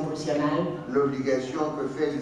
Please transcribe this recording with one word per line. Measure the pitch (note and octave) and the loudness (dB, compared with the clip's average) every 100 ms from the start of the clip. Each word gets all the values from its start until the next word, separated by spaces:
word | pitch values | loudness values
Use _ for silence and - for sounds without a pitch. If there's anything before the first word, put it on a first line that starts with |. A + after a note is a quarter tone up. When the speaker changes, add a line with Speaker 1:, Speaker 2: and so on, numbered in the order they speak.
Speaker 1:
pulsional, | D3 - - D3 D3 D#3 - - - | -2 -4 0 2 2 2 0 -2 0
Speaker 2:
l'obligation | C3+ C#3 C3 C3+ B2+ C3 D#3 D3+ D3 | 2 2 2 2 2 0 -2 -2 -2
que | C3+ D3+ | -4 0
fait | D3 C#3 | 0 0